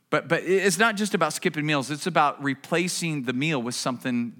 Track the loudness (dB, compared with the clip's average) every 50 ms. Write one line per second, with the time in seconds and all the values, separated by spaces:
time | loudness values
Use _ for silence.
0 | _ -2 -2 -2 0 0 -2 0 0 2 2 2 4 2 2 4 4 2 2 2
1 | -2 -2 0 0 0 0 0 0 -2 -2 -2 0 0 0 2 0 0 -2 -4 -4
2 | -4 0 2 4 4 4 2 0 -2 -4 -4 -4 -4 -2 0 0 0 0 -2 -2
3 | -2 -2 -2 -2 -2 -2 -2 0 0 0 0 0 -2 -2 -4 -4 -2 -4 -4 -4
4 | -2 -2 -2 -2 -2 -2 -6 -6